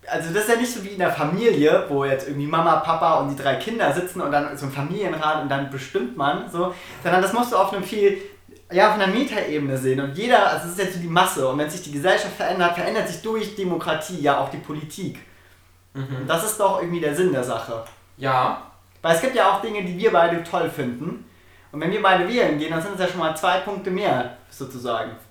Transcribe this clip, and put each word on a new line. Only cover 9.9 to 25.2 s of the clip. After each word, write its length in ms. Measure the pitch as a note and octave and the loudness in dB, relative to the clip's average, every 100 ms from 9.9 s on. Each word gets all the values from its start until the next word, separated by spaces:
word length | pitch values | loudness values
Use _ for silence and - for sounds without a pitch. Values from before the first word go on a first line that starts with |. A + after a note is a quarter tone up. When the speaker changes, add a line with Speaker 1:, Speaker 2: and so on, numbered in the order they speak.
| C3 | 0
Speaker 1:
Und 160 | C#3 C#3+ | -2 -4
jeder, 300 | A#3 A#3 G3 | 4 6 6
also 180 | D3+ E3+ | 2 -4
es 60 | |
ist 60 | F3+ | -4
jetzt 160 | F#3+ | -4
so 60 | F#3 | -4
die 80 | E3+ | 0
Masse. 380 | E3+ F#3 D#3+ C3 | 2 2 2 0
Und 100 | C#3 | 0
wenn 100 | D3+ | -2
sich 140 | F3+ | -4
die 100 | D3 | -8
Gesellschaft 440 | C#3+ F3+ G#3 G3 - | -2 2 2 0 -4
verändert, 380 | E3 F#3+ F3 | -2 2 2
verändert 340 | F3 E3+ G#3+ F#3+ | 2 -2 -2 -2
sich 120 | F3 | -6
durch 360 | A3 A3 G3 - | -4 -4 -4 -4
Demokratie 640 | F#3 D#3+ E3+ D#3 - F3+ | -2 -2 -2 -4 -4 -2
ja 180 | C#3+ C3+ | 2 2
auch 100 | C#3 | 0
die 100 | C#3+ | -6
Politik. 600 | - D3+ D3 - F3 - - - - _ _ _ _ | -10 -10 -10 -10 -10 -10 -20 -20 -20 _ _ _ _
Speaker 2:
Mhm. 240 | C3+ C3+ C3 | -10 -8 -8
Speaker 1:
Und 40 | - | -2
das 160 | E3 | -2
ist 140 | - - | 0 0
doch 220 | G3 F#3 | 2 2
irgendwie 200 | F3 F3 | -2 -2
der 140 | D3+ | -2
Sinn 180 | D3 F#3 | 2 2
der 120 | C3+ | 2
Sache. 400 | B2 A2+ - A2+ A2+ - _ - | 0 -4 -6 -10 -10 -18 _ -6
Speaker 2:
Ja. 460 | C3+ C3 C3 - - - _ _ | 0 2 2 -2 -10 -20 _ _
Speaker 1:
Weil 140 | E3 E3 | 0 2
es 40 | |
gibt 140 | B3+ | 2
ja 160 | - F#3+ | 4 4
auch 100 | - | 4
Dinge, 240 | A3+ G#3 | -2 -4
die 140 | F3+ F3+ | -4 0
wir 140 | A3 | 4
beide 300 | F3 E3+ E3+ | 6 4 2
toll 260 | E3 F3 D#3+ | -2 -2 -2
finden. 580 | - B2+ A#2+ D#3+ A#3+ - - - - - | -2 -6 -4 -8 -8 -14 -20 -20 -20 -14
Und 80 | D3+ | -4
wenn 100 | D#3+ | -2
wir 100 | G#3 | 2
beide 280 | G3 F#3 F3+ | 4 4 2
wählen 300 | A#3+ - D3+ | 2 2 0
gehen, 120 | D#3+ | -2
dann 100 | E3 | -4
sind 140 | F#3+ | -4
es 60 | F#3+ | -2
ja 80 | F3+ | -2
schon 100 | F3 | 0
mal 180 | D#3+ D#3 | -2 0
zwei 220 | F#3 F#3 | 2 0
Punkte 320 | G3 G3 F#3+ | -2 -6 -4
mehr, 460 | F#3 G3+ B2 - - - | -2 0 0 -2 -10 -20
sozusagen. 640 | - B2+ B2 A#2+ A2+ A#2 A2+ | -14 -12 -8 -4 -4 -4 -10